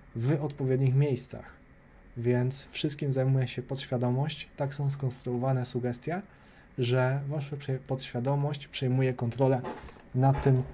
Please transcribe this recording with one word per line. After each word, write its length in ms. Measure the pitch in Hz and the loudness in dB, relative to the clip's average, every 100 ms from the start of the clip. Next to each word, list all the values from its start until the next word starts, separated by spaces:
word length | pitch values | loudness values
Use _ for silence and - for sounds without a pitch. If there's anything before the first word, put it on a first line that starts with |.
| - 117 | -12 -4
w 280 | 120 151 | 0 0
odpowiednich 520 | 147 - 131 131 135 131 | 0 -2 0 2 4 4
miejscach. 580 | 147 123 - 113 - - - - - - - - | 4 2 -4 -10 -14 -20 -20 -20 -20 -20 -16 -4
Więc 500 | 120 123 123 131 - | 0 2 2 0 -4
wszystkim 400 | - 156 - 147 | -2 -2 0 0
zajmuje 360 | 131 131 131 127 | 2 2 2 0
się 140 | - | -4
podświadomość. 880 | 123 139 - 127 123 123 151 - - - | -6 -4 -2 0 0 0 -2 -4 -10 -6
Tak 180 | 143 | -4
są 160 | - 139 | -2 -2
skonstruowane 760 | 135 131 - - 123 131 131 123 | -2 -4 -4 -4 -2 0 0 0
sugestie, 560 | 123 123 117 - 175 - - - - - - | -2 -2 -4 -4 -6 -8 -18 -20 -20 -14 -2
że 440 | 120 127 127 139 139 | 2 4 2 0 -2
wasza 280 | 143 139 143 | -4 -4 -8
prze-, 220 | - 131 | -4 -6
podświadomość 880 | - 131 - 120 120 143 143 147 - | -2 -4 -4 -2 0 0 0 -2 -6
przejmuje 460 | - 127 127 131 | -4 0 2 2
kontrolę 480 | 123 120 117 131 131 123 - - - - 127 | 0 -2 2 4 2 0 -10 -14 -18 -6 2
nad 280 | 135 139 | 4 4
tym, 200 | 143 127 131 | 4 4 2